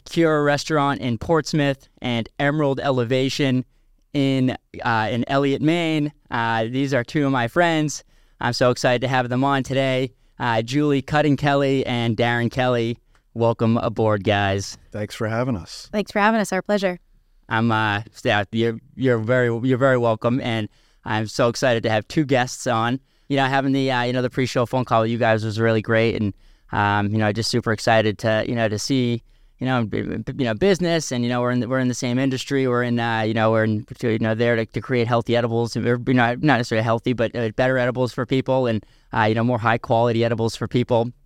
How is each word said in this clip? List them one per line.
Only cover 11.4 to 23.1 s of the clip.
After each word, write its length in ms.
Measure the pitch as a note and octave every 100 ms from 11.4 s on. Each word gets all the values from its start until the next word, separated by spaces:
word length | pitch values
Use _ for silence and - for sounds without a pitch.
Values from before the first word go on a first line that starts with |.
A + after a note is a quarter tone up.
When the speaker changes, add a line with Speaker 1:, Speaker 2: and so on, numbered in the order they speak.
| D3 C#3+ C#3 C3+ -
Speaker 1:
and 300 | A#2+ A#2 A2
Darren 340 | A#2 A#2+ A#2
Kelly. 480 | C3 B2+ A#2+ A#2 A#2 _ _ _
Welcome 420 | A2+ A#2 A2+ A2+ A#2
aboard, 480 | A#2+ G#2 A2 G#2
guys. 520 | G2+ G2+ G2+ G2 - - -
Speaker 2:
Thanks 240 | G#2 G#2+
for 140 | - G#2+
having 280 | A2+ B2+ G2+
us. 320 | D#2+ - -
Speaker 3:
Thanks 180 | G#3+ -
for 80 | G#3+
having 220 | G#3+ A3+
us. 120 | G3
Our 100 | F#3
pleasure. 360 | - G#3 F#3+ F3+ _ _ _ _ -
Speaker 1:
I'm, 220 | A2+ A#2
uh, 320 | A2 G#2+ G#2 - -
yeah, 180 | B2 G#2 G2
you're, 300 | A2+ A2+ A2+ - -
you're 220 | B2+ A#2
very, 380 | A2 B2+ A#2+ A#2
you're 160 | C3 A#2+
very 200 | C3+ B2+
welcome, 420 | A#2 A2 A#2 C3
and 280 | B2 A2+ G#2 _ _ _
I'm 240 | - A2 G#2+
so 200 | - A#2+
excited 360 | - C3 A#2
to 60 | A2+
have 180 | G#2+ -
two 160 | E3
guests 420 | C#3 C3 B2 - B2+
on. 320 | A2+ A#2 C3 _